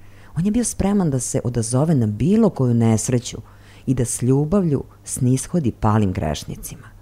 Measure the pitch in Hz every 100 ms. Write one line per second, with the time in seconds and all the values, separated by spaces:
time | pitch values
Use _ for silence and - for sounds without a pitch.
0 | - - - 151 196 226 220 - 196 202
1 | 170 131 - - 120 120 110 127 156 143
2 | 110 104 143 220 214 - 123 117 113 110
3 | - 120 - - - - - - - 123
4 | 120 - 123 135 151 202 175 139 - -
5 | - - 123 131 - 180 123 - 107 107
6 | 101 90 76 73 - - - - - -